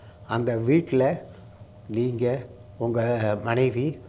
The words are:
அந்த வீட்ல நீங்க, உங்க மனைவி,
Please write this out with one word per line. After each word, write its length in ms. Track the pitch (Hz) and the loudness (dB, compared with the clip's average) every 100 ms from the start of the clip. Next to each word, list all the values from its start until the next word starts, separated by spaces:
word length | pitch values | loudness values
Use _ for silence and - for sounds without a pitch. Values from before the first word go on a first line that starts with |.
| - - - | -20 -18 -4
அந்த 300 | 113 120 117 | -2 0 0
வீட்ல 680 | 113 160 165 131 131 170 - - - - - - - | 4 2 4 2 2 0 -6 -18 -20 -20 -20 -20 -6
நீங்க, 520 | 110 123 120 120 135 117 - - - | -2 -2 0 0 -2 -6 -16 -20 -6
உங்க 600 | 117 117 113 120 110 104 117 | -2 0 0 0 0 0 0
மனைவி, 540 | 117 131 113 143 - | 2 2 2 -2 -4